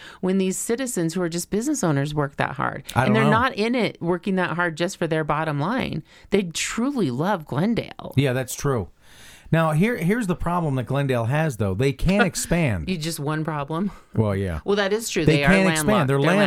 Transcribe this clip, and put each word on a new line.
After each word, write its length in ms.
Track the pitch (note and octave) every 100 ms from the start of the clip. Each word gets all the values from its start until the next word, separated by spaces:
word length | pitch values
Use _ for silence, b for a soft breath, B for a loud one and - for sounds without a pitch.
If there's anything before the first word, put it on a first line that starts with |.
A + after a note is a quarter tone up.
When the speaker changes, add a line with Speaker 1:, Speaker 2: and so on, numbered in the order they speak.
| B B
Speaker 1:
when 160 | F#3 F#3+
these 180 | F#3 F#3
citizens 560 | - A#3+ C4 F#3 E3
who 80 | F#3
are 80 | F3
just 220 | E3+ -
business 320 | G3+ B3+ D4+
owners 320 | F3 C#3 D3 D3+
work 220 | C#3+ -
that 140 | B2
hard? 320 | - B2+ - - -
Speaker 2:
I 60 |
don't 60 | C3
Speaker 1:
And 80 | A3
they're 80 | -
Speaker 2:
know. 40 |
Speaker 1:
not 240 | A3 B3+ -
in 200 | A3 B3
it 260 | F3+ -
working 340 | E3+ F3 - F#3
that 140 | F3 E3
hard 220 | F3 D#3
just 200 | F3 -
for 80 | E3
their 180 | D#3 D3+
bottom 340 | D3+ D#3+ C#3+
line. 420 | D#3+ B3+ - - - B B
They 120 | G3
truly 680 | F3+ - - - B3 C#4+ D#3
love 340 | A#2+ F3 G3 D3+
Glendale. 680 | B2+ G3+ A3+ - - - -
Speaker 2:
Yeah, 180 | C#3
that's 220 | B2 B2 -
true. 340 | C#3+ B2+ F2 - B B B B B
Now, 200 | D#3+ D#3+
here, 260 | D3+ G#3+ A3+
here's 300 | E3 A#3 G3
the 80 | F3
problem 400 | F3+ F3 D#3+ C3
that 80 | A2+
Glendale 400 | C#3 C#3 B2 A2+
has, 320 | D3+ D#3+ A2
though. 160 | G2+
They 180 | F#2+ C#3
can't 320 | - D3+ G3
Speaker 1:
<laughs> 40 | G3
Speaker 2:
expand. 600 | - - E3+ D3+ F#2+ D3
Speaker 1:
You 100 | F#3
just 220 | D#3 D#3+
one 240 | C#3+ D#3
problem? 480 | D#3 D3+ C3 D#3+ G3 - B
Speaker 2:
Well, 220 | - G#2+ G2
yeah. 240 | F#2+ D#2+
Speaker 1:
Well, 120 | - G3+
that 180 | G3
is 160 | G#3+ A#3
true. 160 | G3 D3+
Speaker 2:
They 120 | D3
Speaker 1:
They 40 |
Speaker 2:
can't 240 | C#3 F#3+ F#3
Speaker 1:
are 40 |
Speaker 2:
expand. 160 | D#3+ D3+
Speaker 1:
landlocked. 200 | - C3+
Speaker 2:
They're 100 | C#3
Speaker 1:
They're 80 | D3+
Speaker 2:
landlocked. 180 | F#3+